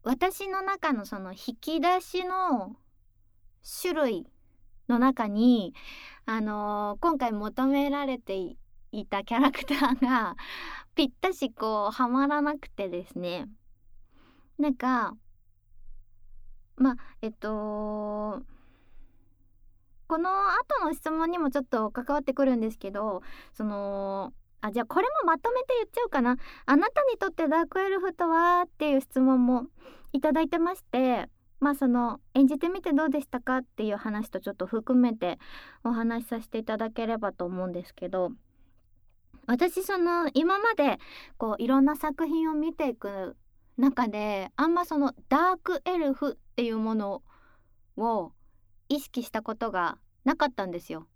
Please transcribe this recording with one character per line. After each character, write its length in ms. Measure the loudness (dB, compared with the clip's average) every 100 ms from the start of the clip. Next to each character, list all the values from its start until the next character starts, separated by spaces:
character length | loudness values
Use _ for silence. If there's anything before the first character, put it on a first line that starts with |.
私 460 | 0 2 0 0 -6
の 120 | -4
中 300 | -2 -2 0
の 140 | -2 -4
そ 140 | -10
の 120 | -10
引 260 | -10 -12 -10
き 200 | -4 0
出 220 | 2 2
し 240 | 0 -6 -2
の 500 | -2 0 0 -2 -14 _ _ _ _ _ _ -20 _ -16 -6
種 120 | -2
類 340 | 0 0 0 -8 _ _ _ -20 -14 0
の 100 | 4
中 280 | 4 2 -2
に、 460 | 4 6 6 2 -10 -18 -18 -20 -12 -6
あ 160 | -2
の 560 | -2 -4 -2 -2 -4 0
ー、 20 |
今 180 | 0 2
回 140 | 0
求 360 | -2 -4 0 2
め 220 | 2 2
ら 160 | 0 -2
れ 120 | -6
て 180 | -4 -6
い-、 220 | -6 -10 -20 -20 -12
い 140 | -10 -4
た 180 | -6
キ 120 | -2 2
ャ 40 |
ラ 140 | 2
ク 120 | 2 -4
タ 80 |
ー 280 | 0 2 2
が 340 | 2 2 0 -6 -14 -14
<laughs> 320 | -12 -14 -6 0
ぴ 100 | 0
っ 60 | 0
た 100 | -2
し 180 | -2 -4
こ 380 | -2 -2 0 -2
う 20 |
は 160 | 0 0
ま 180 | 2 2
ら 140 | 2
な 140 | 0 -4
く 140 | -10
て 200 | -8 -6
で 180 | -6 -8
す 100 | -8
ね。 300 | -6 -6 -10 -16 -20 -20 -20 -20 -20 -20 -20 _ -18 -2
な 120 | -2
ん 40 |
か、 420 | 0 0 0 -2 -6 -20 -20 _ _ _ -18 -16 -16 -18 -20 -20 -18 -18 -18 -20 2
ま 140 | 2
あ、 40 | 2 -10 -10
え 60 | -10
っ 40 |
と、 1120 | -8 -6 -6 -4 -6 -6 -6 -6 -6 -6 -8 -12 -18 -20 _ -20 -20 -20 _ _ _ _ _ -20 -20 _ -20 -6
こ 100 | -2
の 120 | 0
後 540 | 2 2 0 0 -2
の 100 | -2
質 180 | -2 -4
問 180 | -2 -2
に 80 | 0
も 140 | -2
ち 80 | -2
ょ 20 |
っ 40 | -2
と 260 | -2 -2
関 240 | -4 -2 -2
わ 60 |
っ 20 |
て 100 | -2
く 100 | 2 2
る 100 | 2
ん 40 |
で 120 | -2
す 80 | -6
け 120 | -10
ど、 300 | -4 -4 -4 -8 -16 -16
そ 100 | -8
の、 680 | -6 -4 -6 -4 -4 -6 -8 -12 _ _
あ、 100 | -4
じ 80 | -4
ゃ 40 |
あ 20 | 0
こ 120 | 0
れ 80 | 2 2
も 60 | 2
ま 100 | 2
と 140 | 2
め 100 | -2
て 140 | 0 0
言 80 | 0
っ 40 |
ち 80 | -2
ゃ 20 | 0
お 20 |
う 20 |
か 120 | 2
な。 160 | 2 0 -4 -10 2
「あ 100 | 4
な 140 | 4
た 140 | 2
に 160 | 2 0
と 80 | -4
っ 40 |
て 160 | 0 2
ダ 140 | 2
ー 60 | 2
ク 120 | 0
エ 100 | 0
ル 100 | 0
フ 140 | -2
と 140 | 0 2
は？」 340 | 4 6 4 2
っ 20 |
て 220 | -2 2
い 80 | 2
う 40 |
質 180 | 2 2
問 260 | 4 6 4
も 220 | 2 -2 -16 -20 -20 -4
い 100 | 0
た 120 | 2
だ 80 | 2
い 80 | 2
て 80 | 2
ま 160 | 0
し 100 | -2 _
て、 440 | 0 2 0 -4 _ _ 0
ま 120 | 0
あ、 40 | 2
そ 120 | 2
の、 320 | 2 0 -4 -2
「演 140 | 6 6
じ 100 | 6
て 120 | -2
み 120 | -2
て 120 | 0
ど 120 | 2 2
う 40 |
で 100 | 0
し 60 | -4
た 120 | -6
か？」 160 | -2 -2
っ 20 |
て 200 | -4 -6
い 100 | -4
う 40 | -2
話 320 | -4 -6 -6
と 100 | -8
ち 100 | -8
ょ 40 |
っ 20 | -6
と 100 | -4
含 340 | -4 2 4
め 140 | 4
て 240 | 2 -4 -4 -12 -18 -18 -6
お 80 | -2
話 320 | 0 0 -2
し 40 | -4
さ 140 | -8
せ 80 | -6
て 80 | -6
い 80 | -4
た 120 | -4
だ 120 | -4
け 160 | -4 -2
れ 140 | -2
ば 120 | -2
と 140 | -4 -6
思 200 | -4 -4
う 20 |
ん 40 |
で 140 | -6 -10
す 80 |
け 160 | -12 -4
ど、 220 | -2 -2 -4 _ _ _ _ _ _ _ _ _ -14 -2
私 380 | 2 2 0
そ 160 | -2 0
の、 320 | 2 2 2
今 260 | 2 2 2
ま 140 | 2
で 240 | 4 2 2 -8 -20 -20 -6
こ 180 | -4 -2
う 20 |
い 60 | 2
ろ 120 | 6
ん 60 | 4
な 100 | 2
作 300 | -4 -2 0
品 240 | 0 0
を 60 | 0
見 180 | -2
て 160 | -2 -4
い 60 | -2
く 420 | -8 -6 -8 -10 _ _ _ 0
中 300 | 2 2 -2
で、 440 | -2 -2 -4 -4 0
あ 100 | 2
ん 80 |
ま 120 | 2 2
そ 120 | 0
の 160 | 0 -2 2
ダ 240 | 4 4
ー 40 | 2
ク 240 | -2 -2 0
エ 120 | 0
ル 160 | 0
フ 200 | 0 -2
っ 220 | -4 -8 -4
て 80 |
い 60 | -2
う 100 | 0
も 160 | 0 -2
の 260 | -2 -6 -12 -20 -20 _ _ _ _ -4
を 360 | 0 0 -4 -12 -20 _ _ -20 _
意 100 | -4
識 240 | -2 -8
し 60 | -4
た 120 | -6
こ 140 | -6 -4
と 160 | -2
が 280 | 0 -2 -4 _ _ -2
な 100 | 2
か 120 | 0
っ 40 |
た 140 | 0 -6
ん 60 |
で 80 | -8
す 120 | -10
よ。 160 | -12 -12